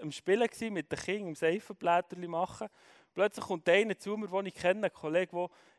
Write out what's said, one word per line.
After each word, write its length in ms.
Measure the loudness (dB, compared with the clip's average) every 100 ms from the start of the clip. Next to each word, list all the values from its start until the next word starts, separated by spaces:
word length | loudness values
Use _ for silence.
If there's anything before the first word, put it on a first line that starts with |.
am 100 | -10
Spielen 340 | -4 2 4 2
gewesen, 280 | -2 -6
mit 180 | -4 -4
den 80 | -4
Kindern, 300 | -4 -4 -4
am 60 | 0
Seifenblätterli 920 | 0 0 -2 -4 2 4 2 -6 -6
machen. 400 | -2 -4 -4 -12 _ -20 -20 _
Plötzlich 320 | 0 0 0 -4
kommt 240 | -2 4
einer 280 | 4 4 -2
zu 200 | -4 -6
mir, 100 | -4
den 200 | -4 -4
ich 80 | -2
kenne, 320 | 0 2 0
ein 60 |
Kollege, 380 | -2 -2 0 0
der 180 | -2 -6 _ _